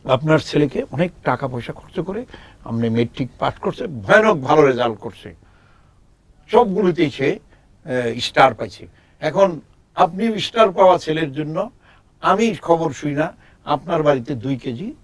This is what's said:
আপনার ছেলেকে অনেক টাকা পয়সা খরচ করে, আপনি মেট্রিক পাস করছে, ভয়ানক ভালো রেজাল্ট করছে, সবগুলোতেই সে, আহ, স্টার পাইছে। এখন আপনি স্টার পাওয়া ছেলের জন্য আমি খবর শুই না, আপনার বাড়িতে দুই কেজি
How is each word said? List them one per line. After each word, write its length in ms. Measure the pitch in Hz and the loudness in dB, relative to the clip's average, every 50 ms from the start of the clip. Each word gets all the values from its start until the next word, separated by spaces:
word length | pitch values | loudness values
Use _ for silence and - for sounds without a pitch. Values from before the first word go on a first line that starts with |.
| _ | _
আপনার 340 | - 123 123 143 156 156 151 - - | 2 0 0 4 2 2 2 2 0
ছেলেকে 320 | - 151 147 135 - - 262 - | 0 0 0 0 0 -4 -8 -6
অনেক 200 | - 131 175 180 - - - - | -4 -4 -4 -4 -4 -6 -4 -4
টাকা 200 | 127 123 - 131 127 | -2 -2 -4 -6 -6
পয়সা 200 | 120 113 - 151 | -8 -10 -10 -14
খরচ 240 | - - - - - 175 175 | -14 -16 -14 -8 -8 -8 -6
করে, 120 | 190 214 254 - - - - - - _ - - | -6 -10 -10 -12 -16 -20 -20 -20 -20 _ -14 -8
আপনি 180 | 113 117 117 117 113 | -4 -2 -2 0 0
মেট্রিক 320 | 117 120 117 - - 139 120 - - | 0 0 -2 -2 -6 -8 -8 -6 -4
পাস 160 | - 135 - - - | -4 -4 -4 -4 -6
করছে, 200 | 208 - - 254 220 156 117 98 | -6 -6 -6 -8 -10 -10 -10 0
ভয়ানক 320 | 95 190 208 214 220 214 156 131 127 | 4 4 4 6 4 2 0 0 0
ভালো 140 | 151 156 147 | 4 4 6
রেজাল্ট 320 | 139 131 120 123 120 110 104 - | 4 4 2 -2 -2 -4 -6 -10
করছে, 240 | 117 98 - - 104 85 _ _ _ _ _ _ _ _ _ _ _ _ _ _ _ _ _ _ _ _ _ _ _ - | -14 -14 -14 -20 -20 -20 _ _ _ _ _ _ _ _ _ _ _ _ _ _ _ _ _ _ _ _ _ _ _ 4
সবগুলোতেই 580 | 220 233 202 185 185 214 180 170 151 160 147 | 4 4 4 2 0 2 0 2 2 -2 -2
সে, 180 | - - 135 143 | -2 -2 -2 -2
আহ, 880 | 175 226 _ _ _ _ _ _ _ _ _ 160 127 127 123 117 117 120 117 | -2 -4 _ _ _ _ _ _ _ _ _ -6 -4 -2 -2 -2 -4 -4 -6
স্টার 280 | - - 151 135 135 117 - | -4 2 4 4 4 4 0
পাইছে। 260 | 117 104 - - 85 87 _ _ _ _ _ _ - 151 | -10 -10 -10 -16 -20 -20 _ _ _ _ _ _ -6 -4
এখন 200 | 139 190 196 190 175 143 - _ _ _ _ _ _ - 180 | 2 2 2 2 2 -4 -12 _ _ _ _ _ _ 0 0
আপনি 200 | 180 165 190 226 233 214 208 - | 2 2 -2 -2 -2 -2 -2 -6
স্টার 220 | - - 233 220 202 180 190 | -6 0 2 2 2 4 4
পাওয়া 180 | 196 185 180 170 - | 6 6 6 4 0
ছেলের 260 | - 156 160 165 147 131 139 | -4 -4 -2 -2 -4 -4 -6
জন্য 180 | 151 147 156 170 196 240 _ _ _ _ _ _ _ _ _ _ | -6 -6 -4 -6 -6 -8 _ _ _ _ _ _ _ _ _ _
আমি 260 | - 160 180 202 226 233 202 143 - | 0 0 2 2 2 0 0 -4 0
খবর 220 | - 170 165 165 160 135 | 0 0 2 2 -2 -4
শুই 220 | - - 147 143 139 | -4 -6 -4 -2 -2
না, 60 | 156 175 - _ _ _ _ _ _ - 147 | -4 -4 -6 _ _ _ _ _ _ -4 -4
আপনার 260 | 143 139 160 190 165 156 | -4 -2 -4 -2 0 2
বাড়িতে 300 | 151 147 135 117 120 151 120 104 | 2 2 2 0 -6 -8 -8 -4
দুই 120 | 135 139 127 - | -6 -6 -4 -6
কেজি 240 | 135 120 117 170 226 311 - | -8 -8 -8 -10 -12 -14 -16